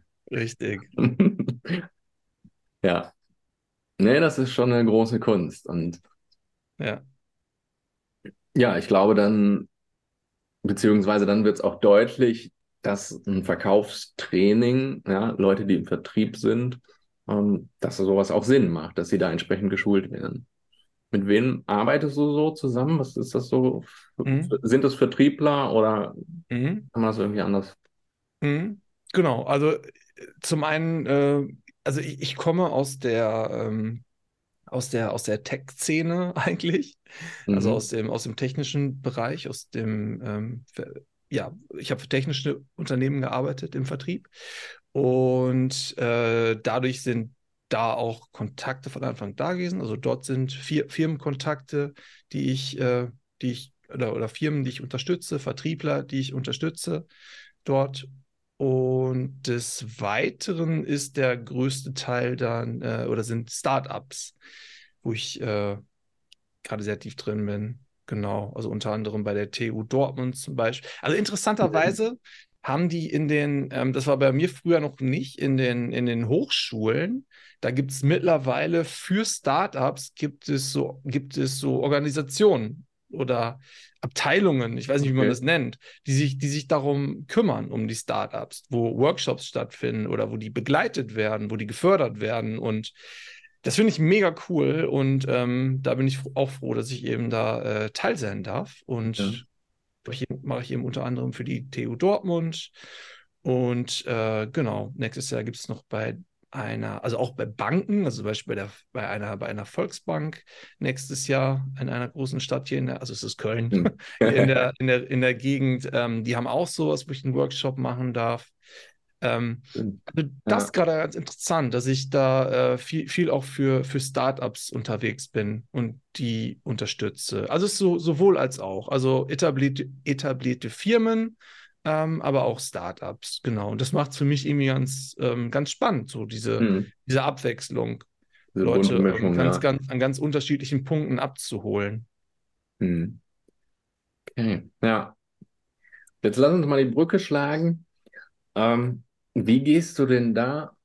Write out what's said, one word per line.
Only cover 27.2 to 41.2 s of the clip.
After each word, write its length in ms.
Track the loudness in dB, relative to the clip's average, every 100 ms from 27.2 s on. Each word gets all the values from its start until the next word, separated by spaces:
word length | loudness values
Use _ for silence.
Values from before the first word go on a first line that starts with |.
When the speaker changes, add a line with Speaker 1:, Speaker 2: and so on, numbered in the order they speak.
| 0 0
Speaker 2:
anders? 360 | 0 0 -2 -10 _ _ _ _ _ -4
Speaker 1:
Mhm. 400 | -2 0 -2 -8 _ _ -4
Genau, 300 | 2 2 2
also, 280 | 2 2 2
äh, 100 | 2 -4 -20 _ -20 -20 -10
zum 220 | -4 0
einen, 420 | 0 0 0 -2 2
äh, 420 | 4 4 2 -2 -10 -20 _
also 180 | -4 -4
ich, 200 | -4 -8
ich 140 | -8 -4
komme 340 | 0 2 2
aus 300 | 0 -2 -2
der, 500 | 0 2 2 0 -2
ähm, 520 | -4 -4 -4 -4 -8 -14 _ _ _ _ _ -8
aus 240 | -6 -2
der, 240 | -2 -2
aus 100 | -2
der 200 | -2 -4
Tech-Szene 920 | -4 -8 -10 -8 -2 0 0 0 -2 -2
<laughs> 0 |
eigentlich, 640 | -2 0 0 0 -2 -10 _ -18 -16 -8 0
also 220 | 2 2
Speaker 2:
Mhm. 60 | 0
Speaker 1:
aus 120 | -2
dem, 200 | -4 -2
aus 140 | -4
dem 120 | -6 -4
technischen 640 | -4 -4 -4 -2 -2 -2
Bereich, 460 | -6 -4 -4 -4 -8
aus 220 | -12 -10
dem, 520 | -6 -2 -2 -4 -6
ähm, 420 | -6 -6 -6 -10 -14
Ver-, 280 | -12 -12 -12 -20 _